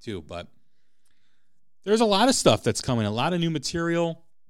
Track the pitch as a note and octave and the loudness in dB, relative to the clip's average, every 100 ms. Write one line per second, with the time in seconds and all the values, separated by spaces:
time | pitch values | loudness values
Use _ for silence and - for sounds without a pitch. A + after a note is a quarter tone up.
0 | - F#2 D#2 F2 F2 - - - - - | -12 -12 -10 -14 -14 -20 -20 -20 -20 -20
1 | - - - - - - - - F#3+ A3 | -20 -20 -20 -20 -20 -20 -20 -12 0 2
2 | A3+ G3 B3+ - D3+ A2 A#2+ - - A#2+ | 4 4 4 4 4 4 0 -2 -2 -2
3 | G#2 G#2+ D3+ F3 E3 D#3 - F3 E3+ E3+ | -2 -2 -2 -2 -2 -4 -6 -4 -2 -2
4 | E3+ D#3+ - - - | -2 -6 -16 -20 -20